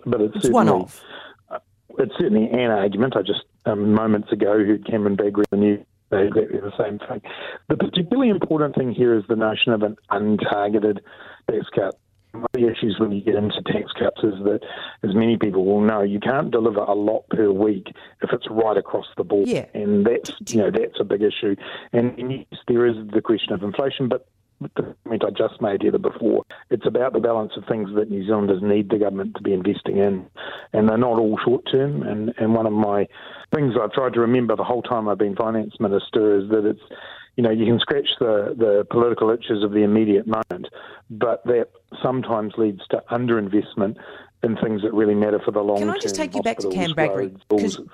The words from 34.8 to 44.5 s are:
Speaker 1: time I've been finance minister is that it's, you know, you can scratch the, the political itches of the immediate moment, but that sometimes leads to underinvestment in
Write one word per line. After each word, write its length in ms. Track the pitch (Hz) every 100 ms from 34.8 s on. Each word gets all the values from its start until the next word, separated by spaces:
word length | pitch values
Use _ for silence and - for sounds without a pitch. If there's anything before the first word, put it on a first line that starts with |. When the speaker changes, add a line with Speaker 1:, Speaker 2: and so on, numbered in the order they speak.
Speaker 1:
time 260 | - 120 107
I've 100 | 98
been 180 | 104 98
finance 400 | 113 113 107 -
minister 600 | 107 98 - 120 107 101
is 100 | 101
that 160 | 110 104
it's, 160 | 107 - - - - - -
you 80 |
know, 80 | 117
you 140 | 110 110
can 140 | 117
scratch 300 | - 143 143 -
the, 360 | 120 107 101 -
the 280 | 110 101 98
political 400 | 120 120 110 110
itches 340 | 117 - 107
of 80 | 104
the 120 | 104
immediate 440 | 104 107 110 101 110
moment, 400 | 110 - - - - - - -
but 340 | 110 120 117 120
that 240 | 120 - _ _ -
sometimes 520 | 131 127 113 113 107 113
leads 240 | 107 95 -
to 140 | - -
underinvestment 840 | 120 123 117 98 101 - - 98 - - - - _
in 140 | 117